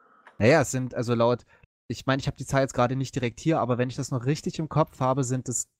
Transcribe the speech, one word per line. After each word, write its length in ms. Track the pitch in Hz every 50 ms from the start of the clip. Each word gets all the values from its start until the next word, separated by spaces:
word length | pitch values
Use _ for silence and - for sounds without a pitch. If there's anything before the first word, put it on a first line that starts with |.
| _ _ _ _ - - -
Naja, 240 | - 101 123 156 160
es 80 | 127 -
sind, 240 | - 127 127 120 -
also 220 | 127 117 120 120
laut, 320 | 117 117 120 123 - - _ _ _ _ _ _ _ _
ich 180 | - 117 - -
meine, 140 | 131 135 139
ich 60 | -
hab 100 | 147 -
die 80 | - 135
Zahl 160 | - 135 135
jetzt 140 | 135 127 -
gerade 200 | 127 123 123 131
nicht 200 | 135 131 - -
direkt 240 | 131 123 117 - -
hier, 200 | - 156 160 135
aber 200 | 117 120 123 113
wenn 100 | 123 131
ich 60 | -
das 160 | - 135 -
noch 160 | 139 120 120
richtig 320 | 135 156 - - 180 - -
im 100 | 160 -
Kopf 300 | - 147 160 - - -
habe, 240 | 135 131 131 143 131
sind 260 | 120 131 127 - 131
es 180 | 117 - - - _